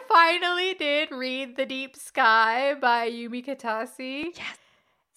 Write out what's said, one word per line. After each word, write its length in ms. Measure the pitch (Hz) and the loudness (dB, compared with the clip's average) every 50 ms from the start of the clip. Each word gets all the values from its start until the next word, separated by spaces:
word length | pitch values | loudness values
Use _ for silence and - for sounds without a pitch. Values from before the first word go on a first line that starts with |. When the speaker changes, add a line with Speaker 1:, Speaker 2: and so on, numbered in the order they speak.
| 508 - | 2 4
Speaker 1:
finally 680 | 453 339 330 330 349 349 370 349 359 349 370 381 370 | 6 6 6 6 4 2 0 -2 0 0 -2 -2 -4
did 360 | 370 302 294 285 302 311 302 | -2 -2 0 0 0 0 -2
read 460 | 277 254 254 254 254 262 269 247 247 277 | -4 -6 -6 -4 -4 -6 -6 -8 -6 -6
The 80 | 269 220 | -6 -4
Deep 280 | 262 262 269 262 - | -6 -8 -8 -10 -14
Sky 760 | - - - - 269 240 226 220 226 220 226 226 254 277 277 294 | -18 -20 -6 0 2 4 4 6 6 4 4 2 0 0 0 0
by 360 | 277 262 240 240 233 233 233 | 2 2 2 2 2 0 -2
Yumi 340 | 240 233 240 226 240 247 247 | -4 -6 -8 -8 -8 -8 -8
Katase. 920 | 285 269 277 - 226 220 220 233 247 - - 262 262 269 285 311 349 339 | -8 -10 -8 -6 -6 -4 -4 -6 -8 -10 -12 -10 -10 -8 -8 -8 -8 -10
Speaker 2:
Yes. 220 | - - - - - _ _ _ _ _ _ _ _ _ _ _ | -12 -14 -14 -14 -16 _ _ _ _ _ _ _ _ _ _ _